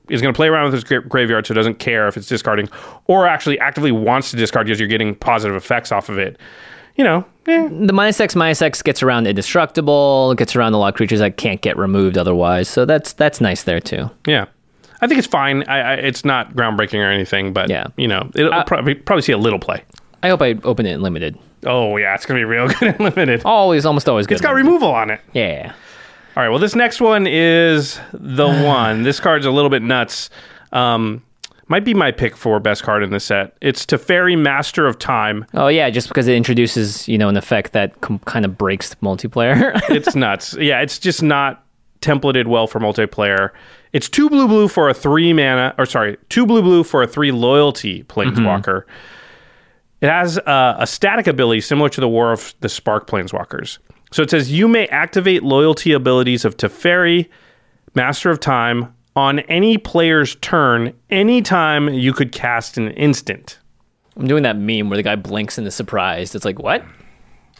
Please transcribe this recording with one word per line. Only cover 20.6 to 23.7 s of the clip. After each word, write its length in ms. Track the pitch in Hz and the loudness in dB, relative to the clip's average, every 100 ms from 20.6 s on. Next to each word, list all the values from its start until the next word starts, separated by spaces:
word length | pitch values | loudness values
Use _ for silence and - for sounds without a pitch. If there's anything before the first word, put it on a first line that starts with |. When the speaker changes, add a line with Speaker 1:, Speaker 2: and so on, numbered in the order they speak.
Speaker 2:
open 220 | 123 117 104 | -2 -2 -2
it 80 | |
in 80 | 76 | -2
limited. 360 | 95 80 80 73 _ - 123 | -4 -4 -6 -8 _ -10 -2
Speaker 1:
Oh, 320 | 123 110 104 | 0 0 0
yeah. 160 | 98 98 | 0 -2
It's 100 | - | -2
gonna 140 | 127 | -2
be 40 | 110 | 0
real 220 | 117 131 | 0 0
<laughs> 120 | - | 0
good 160 | 226 - | -2 0
in 60 | 208 | -2
limited. 360 | 190 143 117 190 | 0 0 0 2
Speaker 2:
Always, 400 | 220 190 | 2 4